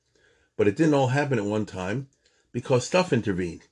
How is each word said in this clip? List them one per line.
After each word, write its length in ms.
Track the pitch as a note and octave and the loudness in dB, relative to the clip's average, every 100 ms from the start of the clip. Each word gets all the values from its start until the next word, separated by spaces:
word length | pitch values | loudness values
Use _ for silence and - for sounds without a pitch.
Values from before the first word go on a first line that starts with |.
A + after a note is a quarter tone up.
| _ _ _ _ _ - | _ _ _ _ _ 0
But 120 | G#2 | 0
it 80 | G2+ | 4
didn't 180 | D#3+ | 2
all 140 | C#3+ B2+ | 4 2
happen 300 | C#3 C#3+ A#2+ | 2 0 0
at 60 | |
one 220 | G2+ G#2+ G#2 | 0 -2 -4
time 420 | G2 F2+ A#2 C3+ _ _ _ _ | -6 -6 -6 -8 _ _ _ _
because 340 | A#2+ - B2 - | -10 0 0 2
stuff 260 | F3+ F3 | 0 2
intervened. 500 | B2+ G#2 F2+ F2+ E2+ _ | 0 0 -4 -4 -8 _